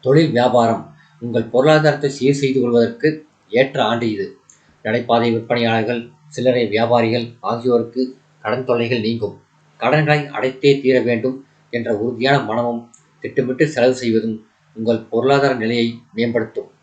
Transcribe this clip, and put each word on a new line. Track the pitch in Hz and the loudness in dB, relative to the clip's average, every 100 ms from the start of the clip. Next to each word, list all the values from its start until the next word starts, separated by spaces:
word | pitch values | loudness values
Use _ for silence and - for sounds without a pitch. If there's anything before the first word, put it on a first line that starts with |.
தொழில் | 127 147 156 | 4 4 4
வியாபாரம். | 117 120 120 117 101 - - _ _ | 2 2 4 2 0 -6 -20 _ _
உங்கள் | 117 117 113 | -4 -4 -2
பொருளாதாரத்தை | 120 147 156 151 143 139 | 2 4 4 4 0 -4
சீர் | - 131 139 | 0 0 2
செய்து | 139 131 | 0 0
கொள்வதற்கு | 120 117 113 - 156 156 - _ _ | 2 2 2 0 -2 -2 -12 _ _
ஏற்ற | 110 135 143 | 0 0 0
ஆண்டு | 110 117 113 | -2 -2 -2
இது. | 98 95 - _ - _ _ 107 | -4 -8 -10 _ -20 _ _ -4
நடைபாதை | 117 117 117 120 | -4 0 0 2
விற்பனையாளர்கள், | 113 113 120 117 113 110 120 120 _ _ | -2 -2 -2 0 0 -2 -4 -8 _ _
சில்லறை | - 127 123 113 | -2 0 2 0
வியாபாரிகள் | 104 117 120 113 120 117 - | 0 2 2 2 0 -4 -8
ஆகியோருக்கு | 95 117 123 120 113 127 131 - _ _ | -6 -4 0 0 0 -4 -6 -6 _ _
கடன் | 107 107 127 | -6 -4 -2
தொல்லைகள் | 120 117 123 | -2 0 -2
நீங்கும். | 110 113 104 - _ _ _ _ | -2 -4 -6 -10 _ _ _ _
கடன்களை | 113 151 151 151 139 | 0 2 2 0 0
அடைத்தே | - 131 131 143 139 | -4 -4 2 2 4
தீர | 131 127 | 4 2
வேண்டும் | 117 117 127 131 - _ _ | 2 0 -2 -6 -14 _ _
என்ற | 120 113 107 | -6 -4 -2
உறுதியான | 117 113 131 139 | -4 -2 0 0
மனமும் | 104 113 120 117 - _ _ _ | 0 -4 -2 -4 -10 _ _ _
திட்டமிட்டு | - - 123 127 147 | -6 -4 -4 -2 -2
செலவு | 127 123 127 | 2 2 2
செய்வதும் | 120 110 113 110 _ _ _ 110 | 0 0 -2 -8 _ _ _ -6
உங்கள் | 113 113 - | -2 -2 -2
பொருளாதார | 117 131 139 139 123 | -2 2 2 2 0
நிலையை | 110 120 117 117 _ | -2 0 -2 -4 _
மேம்படுத்தும். | 107 117 117 110 - - _ | -4 -2 -2 -4 -8 -12 _